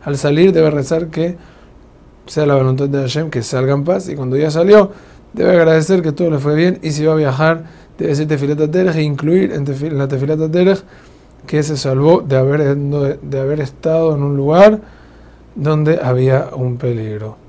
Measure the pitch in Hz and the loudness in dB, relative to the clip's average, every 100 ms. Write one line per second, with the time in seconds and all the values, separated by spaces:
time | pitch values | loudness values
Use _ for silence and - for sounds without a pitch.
0 | - 139 147 151 190 170 156 147 139 165 | -6 -4 0 4 4 4 2 0 -2 -4
1 | 165 160 170 180 - - - - - - | -4 -4 -4 -6 -18 -20 -20 -20 -20 -20
2 | - - - - 147 139 131 131 143 139 | -20 -20 -8 0 2 2 2 0 -2 -2
3 | 131 147 160 123 110 131 135 139 151 190 | -2 -4 -4 -6 -4 -2 0 0 0 -2
4 | 185 143 127 135 156 156 180 208 196 - | -4 -8 -4 -2 0 0 4 4 4 -8
5 | - - - 220 - 180 160 160 156 190 | -20 -20 -16 -2 2 4 4 2 2 0
6 | 160 147 175 147 143 151 175 - 160 147 | 0 -2 -2 0 0 2 0 0 -6 -2
7 | 156 156 143 131 156 165 160 - - - | 0 2 0 2 0 0 -6 -20 -20 -6
8 | 165 147 151 147 139 147 151 180 185 160 | -2 -2 -2 -2 -2 -2 0 0 0 0
9 | 151 139 151 180 190 156 139 135 151 143 | -2 -2 0 2 0 -2 -4 -6 -4 -4
10 | 135 135 139 156 156 175 185 196 - - | -2 -2 -2 -2 0 2 2 0 -4 -20
11 | - - - - - 151 147 143 143 131 | -20 -20 -20 -20 -4 -2 -2 -2 -2 2
12 | 147 180 160 131 131 147 143 143 143 147 | 4 4 2 0 2 0 0 0 -2 -2
13 | 139 - 143 135 135 151 135 - 160 160 | -2 -4 -8 -4 -4 -4 -6 -4 -2 2
14 | 165 147 143 139 139 165 208 214 - - | 2 0 -2 0 2 6 4 4 -8 -20
15 | - - - - - - 151 151 151 160 | -20 -20 -20 -20 -18 -6 -2 0 0 0
16 | 127 127 131 131 - - 127 123 127 113 | 0 0 2 0 -2 -6 -6 -4 -4 -4
17 | 110 107 110 - | -6 -8 -10 -14